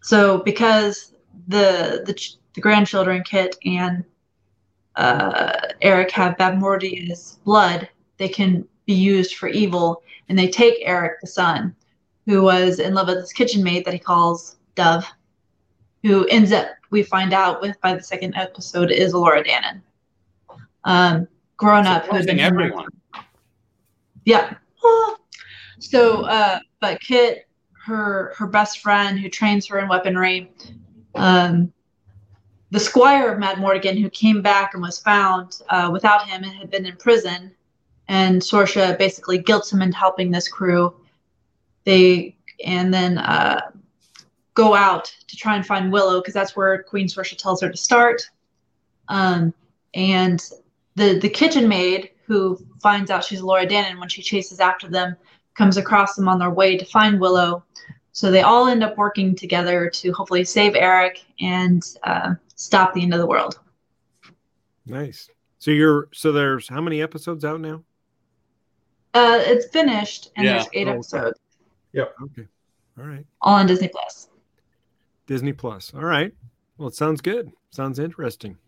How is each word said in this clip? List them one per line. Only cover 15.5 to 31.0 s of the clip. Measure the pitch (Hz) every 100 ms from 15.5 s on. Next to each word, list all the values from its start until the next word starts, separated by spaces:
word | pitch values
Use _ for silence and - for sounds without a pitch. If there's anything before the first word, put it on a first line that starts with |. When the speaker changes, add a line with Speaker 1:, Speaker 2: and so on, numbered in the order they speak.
| _ _ _ _ _
Speaker 1:
who | 214 196 185
ends | 226 202
up, | 226 - - _
we | 208
find | 202 190 190
out | 190 185 170
with, | 202 190
by | 185
the | 185
second | - 185 185 185
episode, | 190 - - 175 175
is | - 185
Laura | 180 170 151
Dannon. | 151 120 107 95 _ _ _ _ _ _ _ - - _ 190
Um, | 180 180 165 175 _ _ -
grown | 208 208 196
up, | 180 180
who | 196
had | 180
been | 185
Speaker 2:
Surprising |
everyone. | 160 180 160 95 80 - _ - - _ _ _ _ _ _ _ _ -
Speaker 1:
Yeah. | - 220 - - _ _ 466 453 440 440 _ - - - - -
So, | - 262 233 220 -
uh, | 220 208 185 - _
but | 202 160
Kit, | - 247 240 - _ _ _
her, | _ - 220 208 196 - -
her | 208
best | 208 208 -
friend | 208 202 202 196
who | 190
trains | - 214 208 -
her | 196
in | 196
weaponry, | 180 190 185 185 185 185 _ - - - _